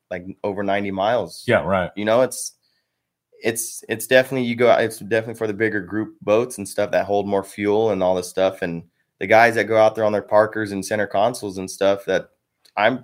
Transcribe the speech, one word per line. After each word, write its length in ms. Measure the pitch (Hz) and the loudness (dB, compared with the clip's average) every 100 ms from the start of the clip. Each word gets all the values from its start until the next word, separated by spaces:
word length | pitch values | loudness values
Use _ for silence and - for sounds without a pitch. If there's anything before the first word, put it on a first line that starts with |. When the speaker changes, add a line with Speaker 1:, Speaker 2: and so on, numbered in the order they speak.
| - | -12
Speaker 1:
like, 160 | 90 92 - | -12 -12 -8
over 200 | 101 98 | -6 -4
ninety 260 | 98 101 98 | -2 -2 -2
miles. 520 | 98 101 120 85 - - | -2 0 0 -2 -8 2
Speaker 2:
Yeah, 160 | 104 | 2
right. 280 | 76 95 87 98 | 2 0 -2 -4
Speaker 1:
You 100 | 104 | 0
know, 160 | 113 | 2
it's, 320 | 127 - - _ _ _ _ _ _ _ _ _ | 2 -2 -12 _ _ _ _ _ _ _ _ _
it's, 420 | 113 113 - - - | -4 -4 -8 -12 -8
it's 180 | 117 - | -8 2
definitely, 400 | 127 131 135 120 | 2 2 -2 -4
you 80 | 117 | 0
go 140 | 120 | 4
out, 120 | - | 4
it's 180 | 113 - | 2 -6
definitely 360 | 101 110 113 113 | -4 -4 -4 -6
for 120 | 110 | -6
the 60 | |
bigger 280 | 101 110 104 | -2 -2 -2
group 340 | 87 107 107 - | -6 -6 -8 -8
boats 360 | 104 107 127 - | 0 2 0 -6
and 100 | 98 | -10
stuff 240 | - 101 | -4 0
that 140 | 90 95 | 0 0
hold 220 | 101 101 | -2 0
more 160 | 98 | -2
fuel 480 | 95 - 101 104 113 | -4 -4 0 2 2
and 100 | 95 | 0
all 140 | 92 92 | 0 0
this 140 | 90 | -4
stuff. 320 | - 95 95 | 0 -2 0
And 220 | 90 85 - _ _ - | -8 -8 -12 _ _ -8
the 80 | 95 | 4
guys 280 | 110 117 113 | 6 6 4
that 100 | 104 | 2
go 120 | 110 | 4
out 180 | 110 110 | 4 4
there 100 | 107 | 0
on 60 | |
their 100 | 104 | 0
Parkers 500 | - 107 107 110 104 | 2 4 4 0 -6
and 140 | 98 95 | -6 -4
center 220 | 107 101 | -4 -2
consoles 500 | 101 110 127 104 95 | 0 0 -2 -8 -8
and 120 | 92 | -10
stuff, 360 | - 98 101 - | -2 0 0 0
that 240 | 92 - _ _ _ _ - | -2 -2 _ _ _ _ 2
I'm, 260 | 107 127 | 2 2